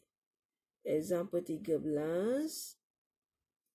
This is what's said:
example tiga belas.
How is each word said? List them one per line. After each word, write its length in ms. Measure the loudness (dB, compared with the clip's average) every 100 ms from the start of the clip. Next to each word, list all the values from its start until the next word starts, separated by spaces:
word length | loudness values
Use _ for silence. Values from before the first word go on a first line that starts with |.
| -12 _ _ _ _ _ _ _ 0
example 560 | 0 2 0 0 -2
tiga 400 | 0 -4 0 0
belas. 960 | 2 0 2 2 2 0 -2 -6 -10 -14 _ _ _ _ _ _ _ _ _